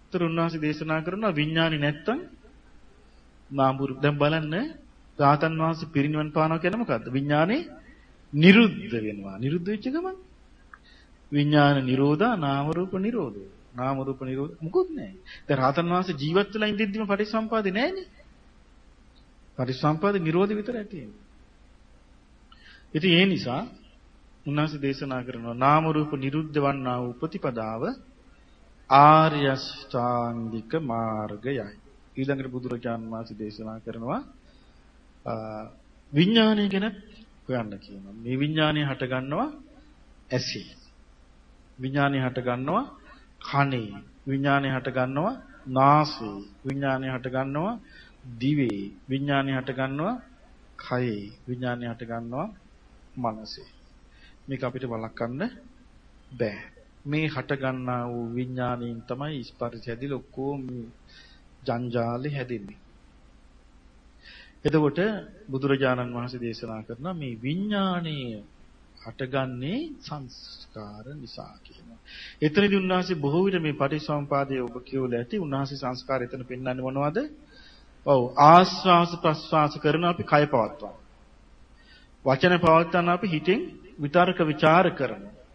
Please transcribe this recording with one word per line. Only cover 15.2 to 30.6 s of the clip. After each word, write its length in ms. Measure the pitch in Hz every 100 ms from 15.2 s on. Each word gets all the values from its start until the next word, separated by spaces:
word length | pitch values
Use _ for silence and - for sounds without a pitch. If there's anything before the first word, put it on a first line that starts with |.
| - -
දැන් 160 | - 139
රාතන් 280 | 131 139 170
වහන්සේ 300 | 175 185 151
ජීවත් 340 | 143 175 202
වෙලා 180 | 214 214
ඉඳිද්දිම 340 | 208 214 202
පටිච්චසම්පාදේ 680 | 214 196 208 220 220 220 196
නැහැනේ. 340 | 185 285 381 359 - - - - - - - - - - - - - -
පටිච්චසම්පාද 640 | - 127 127 151 156 196 202
නිරෝධ 360 | 160 165 202
විතරයි 320 | 214 208 240
තියෙන්නේ. 380 | 202 185 113 104 - - - _ - - - - _ - _ - _ - - - -
ඉතින් 240 | 156 180
ඒ 140 | 170 190
නිසා 360 | 165 123 127 233 - - - - - - -
උන්වහන්සේ 420 | - 147 151 151
දේශනා 400 | 139 135 143 127
කරනවා 340 | 120 120 117 117
නාම 280 | 135 151 160
රූප 260 | 156 151
නිරුද්ධ 440 | 151 135 147 156 147
වන්නා 400 | 139 139 127 123
වූ 160 | 123
ප්‍රතිපදාව 680 | 120 160 190 147 120 110 113 160 262 - - - - - - - - -
ආර්ය 520 | 135 147 156 160 151 139
අෂ්ටාංගික 1300 | 135 - - - 127 120 120 117 117 113 110